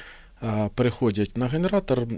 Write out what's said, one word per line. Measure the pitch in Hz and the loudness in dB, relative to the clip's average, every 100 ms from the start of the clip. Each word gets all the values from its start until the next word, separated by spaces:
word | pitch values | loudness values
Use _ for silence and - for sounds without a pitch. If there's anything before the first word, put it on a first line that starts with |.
| - - - - | -18 -20 -20 -8
е, | 113 107 104 - | -4 0 -2 2
переходять | 123 - 117 104 101 117 | 0 2 0 2 -2 -2
на | 127 | -2
генератор | 156 180 196 185 127 117 | 0 2 0 2 0 0